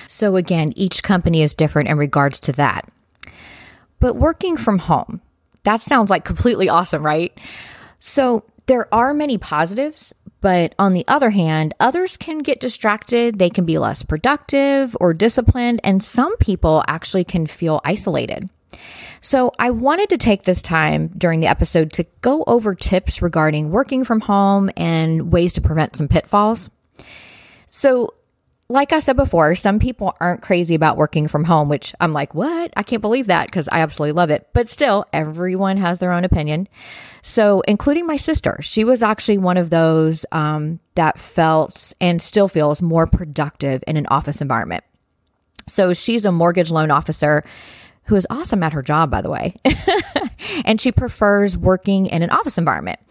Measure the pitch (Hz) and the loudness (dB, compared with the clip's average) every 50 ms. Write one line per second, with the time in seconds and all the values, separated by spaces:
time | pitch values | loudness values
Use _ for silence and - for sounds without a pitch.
0 | - - - - 220 208 185 185 175 - 180 165 156 156 - - 196 180 - - | -16 -12 -6 -2 0 0 2 0 0 0 0 0 0 -2 -2 -2 -2 -2 -2 -2
1 | - - 202 180 - 175 165 160 151 147 - - 160 151 - 151 147 - 151 147 | 0 0 0 2 2 2 2 2 2 2 2 2 0 2 2 0 0 0 0 0
2 | 147 139 - 147 139 139 135 - - - 131 135 143 123 - - - - _ _ | 0 0 0 2 0 2 0 -2 -4 -4 -2 0 0 0 0 -2 -8 -14 _ _
3 | _ _ _ _ - - - - - - - - - - - _ _ _ _ - | _ _ _ _ -16 -16 -16 -18 -20 -20 -20 -20 -20 -20 -20 _ _ _ _ 0
4 | - 247 240 247 247 320 330 - - 359 330 - - 233 202 180 - - 160 110 | 0 0 2 2 2 0 0 0 -2 -2 -2 -2 0 0 0 0 2 0 0 0
5 | - - - 175 _ _ _ _ _ _ _ _ - 208 214 226 - - 294 247 | 0 -4 -12 -16 _ _ _ _ _ _ _ _ -2 0 0 0 0 2 2 2
6 | 214 196 190 165 - - 175 - - 247 - - 190 - - 170 180 - - 147 | 4 4 2 0 -2 -4 -4 0 0 2 2 2 2 2 2 2 0 0 -2 -2
7 | 151 151 151 160 175 - _ - - - - - - - - - - - _ _ | -2 0 0 0 -2 -4 _ -12 -20 -20 -20 -20 -20 -20 -20 -20 -20 -20 _ _
8 | - - - 285 269 247 240 226 - _ _ _ _ - 262 247 214 - 208 226 | -8 -4 0 0 2 2 2 0 -2 _ _ _ _ 2 2 2 2 0 2 2
9 | 240 269 294 294 302 294 240 196 - - 156 151 165 170 202 233 277 311 302 - | 2 2 0 -2 -2 -2 -2 -4 -4 -4 -2 -2 -2 -2 -2 -4 -6 -6 -6 -10
10 | - - - _ - - - - - 196 180 175 170 - - - 196 196 185 175 | -16 -18 -18 _ -20 -20 -10 -2 0 2 2 2 0 0 0 0 2 2 2 0
11 | - - 269 294 277 220 202 202 165 160 156 156 156 156 - - - 247 294 349 | 0 0 0 2 2 2 2 2 2 2 0 0 -2 -2 -2 0 0 0 0 0
12 | 370 370 - - - 330 311 311 277 302 262 - - 247 226 - - 214 208 220 | -2 -4 -6 -8 -10 -10 -8 -6 -4 -4 -4 -4 -4 -6 -6 -2 -2 -2 -2 -2
13 | - - 240 233 233 233 214 196 185 175 - - 175 165 156 151 135 110 - - | -4 -2 -2 0 0 0 0 0 0 0 2 0 0 0 0 0 0 -2 -4 -4
14 | - - 151 156 - 254 294 285 - - - 277 277 277 277 277 269 247 220 - | -6 -6 -4 -2 0 0 0 -2 -2 -2 0 0 2 2 2 0 0 -2 -2 0
15 | 180 175 165 160 202 233 - 262 233 - - 254 240 240 240 220 - - 190 196 | 0 0 2 2 2 2 2 2 2 2 2 2 2 0 0 0 0 2 0 0
16 | - - - - 262 339 453 - - - 185 - - 160 160 156 - - 151 165 | 0 0 0 0 0 2 2 0 0 0 0 0 2 2 2 2 2 0 -4 -6
17 | - - - 190 175 - - 175 160 151 - - 170 160 156 - - 143 185 214 | -6 -4 -2 -2 -2 -2 -2 -4 -4 -4 -6 -4 -4 -2 -2 -2 -2 -2 -4 -2
18 | - 196 156 - 120 - - - - 185 _ _ _ _ - - - - - - | -2 -2 -2 -2 -4 -4 -8 -8 -10 -12 _ _ _ _ -20 -20 -20 -20 -20 -20
19 | - - - - - - - 262 254 247 - - - 247 247 226 240 277 311 359 | -20 -20 -18 -10 -4 0 0 2 2 2 0 -2 -2 -2 -2 0 0 0 2 2
20 | 415 403 359 233 - 233 202 196 - 190 180 175 - - 170 160 156 151 151 156 | 0 0 0 0 2 2 2 2 2 0 -2 0 0 -2 0 0 2 2 0 0
21 | 156 160 - 165 - 170 160 160 160 - - - 165 - - 170 160 156 - - | -2 -4 -4 -2 0 0 2 2 2 2 2 2 0 2 2 2 2 0 0 -6
22 | 170 - _ _ - 247 277 320 311 - 233 240 214 214 185 - - - 190 185 | -6 -6 _ _ -2 0 0 0 0 2 2 2 2 0 -4 -4 -2 0 0 0
23 | - - - - 180 175 156 170 156 156 151 151 151 151 170 233 269 - 269 262 | 0 -2 -4 -2 -2 -2 0 2 0 2 0 0 -2 -2 0 -2 -2 0 -2 -2
24 | 262 - 233 220 - - 202 196 196 196 196 196 196 190 - - 170 170 165 160 | 0 0 0 0 0 2 2 2 4 4 4 2 2 0 -2 -2 -2 0 0 0
25 | 160 160 160 160 160 165 170 170 175 180 - - - - 156 160 151 - - - | 2 2 0 0 0 2 2 2 2 2 0 0 0 0 0 0 -2 -2 -2 -4
26 | 147 139 - 180 - - - 208 208 214 233 - - - _ _ _ _ _ - | -2 0 0 0 0 0 2 2 2 2 0 -2 -6 -12 _ _ _ _ _ -20
27 | - - - - - - - - - - _ _ _ _ - - - 269 254 247 | -20 -20 -20 -20 -20 -20 -20 -20 -20 -20 _ _ _ _ -6 0 2 2 2 2
28 | 233 - - _ _ _ _ _ _ _ _ _ _ - 240 277 285 285 320 311 | 0 -2 -6 _ _ _ _ _ _ _ _ _ _ -2 0 0 2 2 0 0
29 | - - 262 254 - - - 170 156 151 175 - - 202 196 220 233 262 247 - | 2 2 2 2 2 2 2 2 4 4 2 2 0 0 2 2 0 -2 -2 -4
30 | 208 185 - - 165 175 180 - - - 196 175 175 165 165 156 156 156 151 - | -6 -6 -4 -2 -2 -4 -4 -4 -2 0 0 0 2 2 2 2 2 2 2 2
31 | 151 - - 156 151 151 - 147 165 165 175 151 151 143 147 135 - - - - | 0 0 0 -2 -2 -2 -2 -2 0 2 2 2 2 2 -2 -2 -4 -8 -6 -4
32 | 175 165 151 147 139 - - 151 214 311 339 330 339 - - - 202 - 240 220 | -2 -2 -2 -2 -4 -6 -6 -4 -4 -4 -4 -4 -6 -6 -6 -8 -6 -4 -4 -4
33 | 220 208 233 269 254 202 175 165 - - - 185 143 - - 165 160 151 - - | -2 -2 -2 -2 0 0 0 0 0 -2 -4 -6 -4 -2 0 0 0 0 -2 -4
34 | 151 147 151 175 175 151 151 - - _ - 240 240 240 - - 294 262 202 202 | -4 -2 0 0 2 2 0 -2 -2 _ -2 -2 0 0 -2 0 2 2 2 2
35 | - - - 160 156 151 156 170 180 185 185 185 196 190 190 196 190 170 175 175 | 0 -2 -4 -4 -4 -4 -6 -6 -4 -4 -2 -2 0 0 0 0 0 -2 -2 -2
36 | 180 180 180 175 180 180 - 170 147 151 151 165 190 - _ - - - - - | -2 -2 -2 0 0 0 0 0 0 -2 -4 -4 -4 -8 _ -20 -20 -20 -20 -20
37 | - - - - - - - 233 214 208 202 190 - - 208 208 - 285 294 339 | -20 -20 -20 -14 -6 -4 0 2 4 4 4 4 2 2 0 0 2 0 0 0
38 | 349 330 302 277 - - 311 - - - - - - - - 220 214 233 254 226 | 0 -2 -2 -2 -2 -2 -2 -2 -2 -4 -4 -6 -8 -6 -2 0 2 2 2 2
39 | 233 208 - - - - 208 196 185 180 180 185 175 165 165 165 165 160 160 160 | 2 0 0 0 0 0 0 2 2 2 2 2 0 2 2 2 4 4 4 4
40 | 160 160 160 160 - - - 160 151 151 151 151 151 151 165 165 _ _ - 175 | 2 2 0 -2 -4 -4 -4 -4 -2 -2 -2 -4 -4 -6 -8 -8 _ _ -2 0
41 | 160 156 - - - - - - 160 160 160 156 151 - - - - - - - | 0 0 0 -2 -8 -8 -2 0 2 2 4 2 0 0 -4 -6 -6 -6 -4 -2
42 | - 175 175 170 - - - 202 196 190 - 165 151 147 151 - 175 165 160 165 | -2 0 0 0 -2 0 2 2 2 2 2 0 0 0 0 0 -2 0 2 2
43 | 165 - - - 180 151 143 - 143 147 - - - 139 131 127 - - 156 151 | 2 2 0 -2 -2 -4 -6 -6 -6 -6 -6 -6 -4 -4 -4 -4 -4 -4 -4 -4
44 | 143 - - 143 - 143 147 - 147 135 127 113 95 - 87 - - _ _ _ | -2 0 0 -2 -2 -2 -6 -6 -4 -2 -2 -2 -4 -4 -8 -10 -10 _ _ _
45 | _ _ _ _ _ _ _ _ _ _ _ - - - - - 190 180 180 - | _ _ _ _ _ _ _ _ _ _ _ -16 -12 -6 0 2 2 2 2 0
46 | - - 226 233 202 202 175 165 170 175 170 180 170 160 165 156 156 156 143 143 | 0 0 0 0 0 0 2 2 2 2 2 2 0 0 0 0 0 2 2 0
47 | - - 127 - 156 147 151 151 - - - - - - - - - - _ _ | 0 -2 -4 -2 0 2 2 0 0 -4 -12 -20 -20 -20 -20 -20 -20 -20 _ _
48 | _ - 208 196 175 - - 269 339 - - 196 165 156 156 147 127 - 147 156 | _ 0 0 0 0 0 -4 -6 -4 -2 -2 0 -2 -2 -4 -4 -4 -2 0 0
49 | 165 143 - 107 - - - - - - - - - 269 - - - - 381 392 | 0 0 -2 -4 -4 -4 -6 -6 -6 -8 -6 -2 0 0 0 0 0 0 0 0
50 | - - - 554 403 233 - - - - 403 320 - - 220 220 - 254 - - | 0 -4 -6 -6 -6 -6 -10 -12 -12 -10 -8 -6 -2 -2 0 0 0 0 0 0
51 | 254 233 - - 214 202 202 202 202 202 175 175 170 180 185 185 - 202 196 190 | -2 -2 -2 0 2 2 4 4 2 0 -2 0 2 2 2 2 0 0 0 0
52 | 190 - - 165 170 170 - 339 427 302 - - 165 151 90 73 80 - - - | 0 0 -2 -2 -2 0 0 -2 -2 -2 -2 -2 0 0 -2 -2 -4 -8 -10 -12
53 | _ _ | _ _